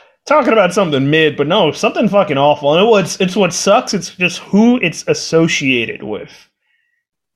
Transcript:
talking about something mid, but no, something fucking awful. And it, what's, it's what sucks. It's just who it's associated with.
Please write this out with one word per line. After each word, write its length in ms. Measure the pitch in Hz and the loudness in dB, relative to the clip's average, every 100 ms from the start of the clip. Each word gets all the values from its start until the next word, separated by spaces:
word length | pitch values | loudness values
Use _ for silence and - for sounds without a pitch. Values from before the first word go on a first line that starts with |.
| _ _ - | _ _ -2
talking 240 | 302 247 | 0 2
about 200 | 220 180 | 2 2
something 360 | 208 180 139 135 | 0 0 0 0
mid, 260 | 160 156 139 | 2 2 0
but 120 | 143 | -2
no, 240 | 208 160 | 0 0
something 340 | 139 220 349 226 | 0 -4 0 0
fucking 300 | 202 175 147 | 0 0 2
awful. 360 | 147 147 143 | 2 2 0
And 140 | 160 220 | 2 4
it, 20 | |
what's, 300 | 214 156 - | 2 0 -4
it's 160 | 185 214 | -4 0
what 160 | 180 | -2
sucks. 400 | - 196 220 - | 0 0 0 0
It's 220 | 196 - - | -6 -8 -6
just 220 | 180 - | -6 -6
who 380 | - 196 233 247 | -2 2 4 2
it's 220 | 180 - - | -2 -4 -4
associated 960 | 147 - 160 160 - 139 123 113 120 | -4 0 0 2 0 -2 -2 -4 -8
with. 280 | 104 98 - - _ _ _ _ _ _ _ _ _ | -10 -10 -12 -20 _ _ _ _ _ _ _ _ _